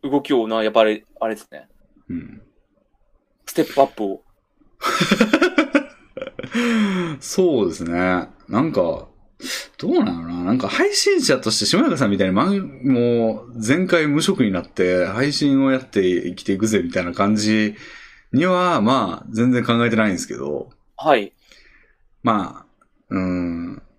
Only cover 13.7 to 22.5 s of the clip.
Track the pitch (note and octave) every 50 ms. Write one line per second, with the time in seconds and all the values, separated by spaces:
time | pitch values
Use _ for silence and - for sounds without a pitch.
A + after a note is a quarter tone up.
13.7 | C#3 F3 F#3 F3 F3 E3 D#3 D3+ C#3+ D#3 D#3 - G3 - B2 G#2 F#2+ F2 E2+ -
14.7 | - - F#2 F2+ F2+ F2+ F2 E2+ G2 A2+ C#3 D3 C#3+ - D3+ C#3+ C3+ C3+ C3+ C3+
15.7 | C3+ C3 C3 - - G2+ F#2+ F#2 F2+ F2 - F2 F#2 - - - G2 F#2+ A2 G#2+
16.7 | A2 G2 E2+ E2+ D#2+ F2+ F2+ F2 E2+ - G2+ G#2 G#2+ G#2+ G#2 G#2+ A2 A2 G#2+ G#2
17.7 | G#2+ - - - - - - - - - _ _ - C3 E3+ F#3 F#3 F3+ F3+ F3+
18.7 | E3+ B2+ G2+ A#2 C3+ C3 G#2+ F2+ E2 - - - A#2 A2 A#2+ B2+ B2+ B2 A2 -
19.7 | A#2 A#2 A#2+ A2+ A2+ A2 A2 G#2 F#2 E2 - - - - C#2 C#2+ D2 C2+ - -
20.7 | - _ _ _ _ - - D#3 C#3+ A2+ G2+ - _ _ _ _ - - _ -
21.7 | _ _ _ _ _ _ _ _ _ _ - B2 A2 G2+ F2+ -